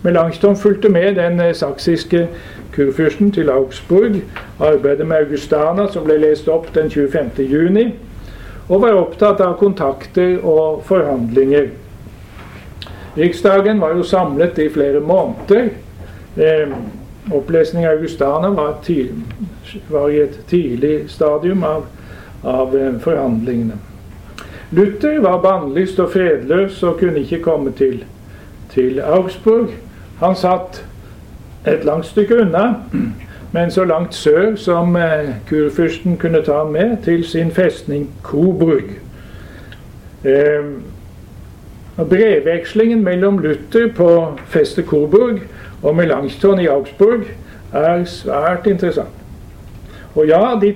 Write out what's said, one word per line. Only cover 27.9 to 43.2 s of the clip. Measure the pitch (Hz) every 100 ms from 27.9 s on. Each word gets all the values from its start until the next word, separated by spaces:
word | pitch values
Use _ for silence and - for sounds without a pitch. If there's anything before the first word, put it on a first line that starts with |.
| - - - - - - - -
til | - 127 131
Augsburg. | 139 170 185 - 220 226 220 - - - - -
Han | 170 185
satt | 180 185 - - - - - - - - - - 151
et | 151 151
langt | 160 165
stykke | - 202 233 202
unna, | 165 226 214 - - 113 - - - -
men | 165 170
så | 185 180
langt | 160 170 -
sør | 151 156 208 208
som, | - 170 170 175
eh, | 165 156 147 113 -
kurfyrsten | 156 147 139 165 - 180 170
kunne | 170 160
ta | 156 147
ham | 156
med | 151 214 214
til | - 170 165
sin | 165 165
festning | 165 180 - - 143 139 -
Coburg. | - 143 180 156 165 143 98 98 - - - - - - - - - - - - 139
Eh, | 139 147 151 147 135 113 - - - - - - - - - - -
og | 160
brevvekslingen | 185 220 196 160 170 170 214 226 233
mellom | 190 180